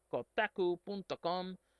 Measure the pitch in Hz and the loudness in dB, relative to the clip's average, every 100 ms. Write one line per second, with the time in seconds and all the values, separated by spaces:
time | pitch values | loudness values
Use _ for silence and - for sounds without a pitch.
0 | - 131 120 - 214 - 180 175 - 202 | -4 -4 -2 0 0 2 2 2 -4 -6
1 | - 135 170 180 185 185 _ _ | -4 -4 0 0 -2 -8 _ _